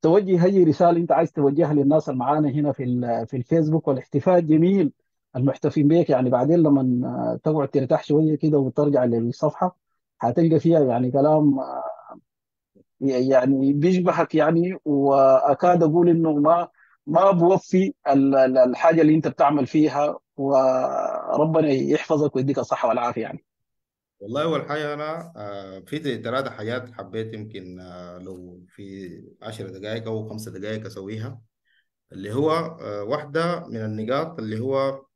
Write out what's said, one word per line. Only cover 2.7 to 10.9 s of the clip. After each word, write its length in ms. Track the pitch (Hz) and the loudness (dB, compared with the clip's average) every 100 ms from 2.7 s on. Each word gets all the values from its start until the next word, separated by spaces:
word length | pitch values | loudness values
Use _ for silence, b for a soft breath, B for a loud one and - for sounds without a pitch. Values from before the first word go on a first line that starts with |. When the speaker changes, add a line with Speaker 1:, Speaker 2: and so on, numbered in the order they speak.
Speaker 1:
في 120 | 135 | -2
ال-، 440 | 127 123 120 113 113 | -4 -4 -2 -4 -4
في 100 | 135 | -8
الفيسبوك. 500 | 123 165 156 160 - | -2 0 0 -2 -2
والاحتفاء 520 | 135 - 143 - 180 | -4 -2 -4 2 2
جميل 520 | 165 156 170 196 151 - _ _ _ 123 | 4 4 4 2 0 -4 _ _ _ -2
المحتفين 520 | 135 - 147 156 143 | -2 0 -4 2 2
بيك 220 | 165 165 | 4 2
يعني. 200 | 131 127 | 2 2
بعدين 300 | 123 135 175 | 0 2 4
لما، 480 | 156 143 127 123 123 | 4 4 2 -2 -2
آه، 320 | 123 - 117 | -6 -6 -4
تقعد 240 | - 156 135 | -2 -2 -2
ترتاح 340 | 143 135 160 | -2 0 -2
شوية 320 | - 147 156 147 | 0 2 2 0
كده 200 | 156 151 | 0 0
وترجع 460 | 131 - 147 139 123 | 0 0 0 2 0
للصفحة، 720 | 117 117 - 156 - 185 - _ _ _ _ | 0 -2 -4 -4 -2 -4 -6 _ _ _ _
هتلقى 380 | 117 127 165 160 | -4 0 2 2
فيها 200 | 165 165 | 2 2
يعني 320 | 135 | 2